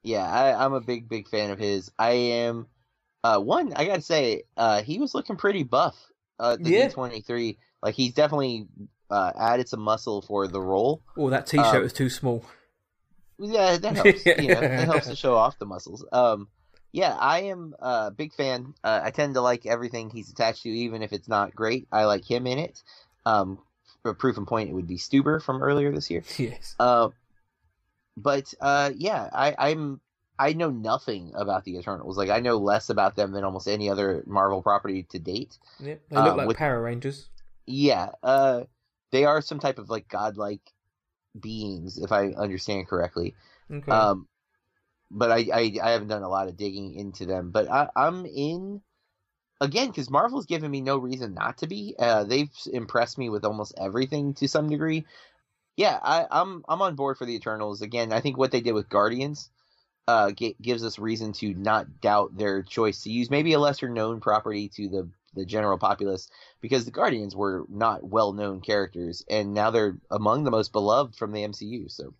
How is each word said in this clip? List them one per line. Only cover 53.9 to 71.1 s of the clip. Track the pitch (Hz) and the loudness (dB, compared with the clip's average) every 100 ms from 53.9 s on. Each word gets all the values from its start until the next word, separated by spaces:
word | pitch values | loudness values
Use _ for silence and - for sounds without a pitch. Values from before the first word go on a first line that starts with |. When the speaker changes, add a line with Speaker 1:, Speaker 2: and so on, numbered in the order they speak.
| 110 135 147 143 | -2 -2 -2 -4
Speaker 1:
to | 139 139 | -2 0
some | 156 151 | 0 0
degree. | 147 160 160 156 - - _ _ _ _ | -2 -2 -4 -6 -20 -20 _ _ _ _
Yeah, | - 196 123 | 0 0 2
I, | - 160 - | 0 0 2
I'm, | 156 190 180 - | 0 0 -6 -6
I'm | 170 | -2
on | 190 | -2
board | 143 139 135 | 0 -4 -4
for | |
the | 120 | -6
Eternals. | 113 113 107 107 104 | -6 -6 -4 -6 -6
Again, | 110 117 113 | -6 -4 0
I | 113 | 0
think | 139 127 | -2 0
what | 131 | 0
they | 127 | 2
did | 117 | 0
with | 107 101 | -2 0
Guardians | 101 107 123 139 147 - _ _ _ _ _ - | 2 2 0 -4 -6 -14 _ _ _ _ _ 2
uh, | 117 101 | 4 4
gi-, | 101 117 - | 0 -6 -4
gives | 110 117 | -4 -2
us | 113 104 | -4 -6
reason | 110 110 110 | -4 -4 -6
to | 101 107 | -6 -6
not | 92 101 110 - - | -4 0 0 -2 -2
doubt | 101 104 101 | 2 2 0
their | 92 104 98 | -2 -2 -2
choice | 95 - 110 101 | -4 -2 0 -2
to | 104 | -6
use | 117 120 | -4 0
maybe | 143 160 | 2 4
a | 151 | 4
lesser | 147 139 131 | 4 0 -4
known | 117 110 113 | -2 -2 -2
property | 110 107 110 104 101 | 2 2 0 -4 -6
to | - 101 | -8 -4
the, | 95 87 - _ | -4 -6 -14 _
the | 98 | -10
general | 92 107 104 92 | -4 0 0 2
populace, | 101 101 101 92 - - - _ | 0 0 -2 -4 -8 -20 -20 _
because | 110 131 | -2 0
the | 123 - | 0 0
Guardians | 220 117 104 | 0 0 -6
were | 95 101 92 - | -4 -2 -2 -6
not | 101 113 101 | 0 0 0
well | 92 110 104 | -2 2 2
known | 101 104 95 | 0 -6 -6
characters, | 92 104 95 87 85 85 - | -2 0 0 -4 -8 -8 -2
and | 107 101 | -2 0
now | 104 110 | 0 2
they're | 113 104 92 _ | 4 0 -2 _
among | 104 104 127 | 0 2 2
the | 143 110 | 2 2
most | 107 | 0
beloved | 107 101 123 135 | 0 2 2 2